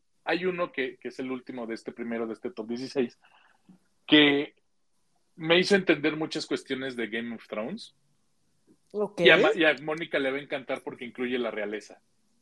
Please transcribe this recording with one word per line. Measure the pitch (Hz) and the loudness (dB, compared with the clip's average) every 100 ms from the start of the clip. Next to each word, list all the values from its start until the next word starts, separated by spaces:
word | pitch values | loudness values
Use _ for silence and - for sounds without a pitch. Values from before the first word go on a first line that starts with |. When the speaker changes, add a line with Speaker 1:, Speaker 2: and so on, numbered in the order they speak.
| _ _ | _ _
Speaker 1:
hay | - 175 180 | -4 -2 -2
uno | 175 175 | -2 -6
que, | - 127 - | -4 -6 -6
que | 123 | -12
es | - | -8
el | 131 | -8
último | 127 - 127 113 | -8 -8 -10 -8
de | |
este | 113 - | -8 -10
primero, | 117 117 117 113 | -10 -6 -4 -4
de | |
este | 104 123 | -6 -10
top | 120 110 | -10 -8
dieciséis, | 120 131 143 120 - _ _ _ _ _ - _ _ - | -8 -4 -2 -2 -4 _ _ _ _ _ -20 _ _ 4
que | 151 147 143 151 _ _ _ _ _ _ _ _ - | 8 8 4 0 _ _ _ _ _ _ _ _ -10
me | 160 175 | 2 4
hizo | 185 196 | 6 4
entender | 190 151 151 151 | 4 2 2 -2
muchas | 156 156 - | -4 -6 -4
cuestiones | 135 - 131 135 120 | -6 -4 -6 -6 -6
de | 110 | -4
Game | 113 117 | -4 -6
of | 113 - | -10 -10
Thrones. | 107 117 214 - _ _ _ _ _ _ _ _ _ _ | -8 -6 -8 -14 _ _ _ _ _ _ _ _ _ _
Speaker 2:
Ok. | 202 202 - | -4 -4 4
Speaker 1:
Y | 170 | 6
a | 165 | 8
Ma-, | 226 | 6
y | 190 | 4
a | 156 131 | 2 2
Mónica | 151 156 165 151 | -2 -6 -4 -2
le | 135 | -2
va | 135 | -2
a | |
encantar | 143 143 123 131 | -6 -8 -6 -6
porque | - 123 | -6 -12
incluye | 120 113 123 127 | -12 -6 -4 -2
la | 117 | -2
realeza. | 107 104 104 - - _ _ _ _ | -4 -6 -6 -10 -20 _ _ _ _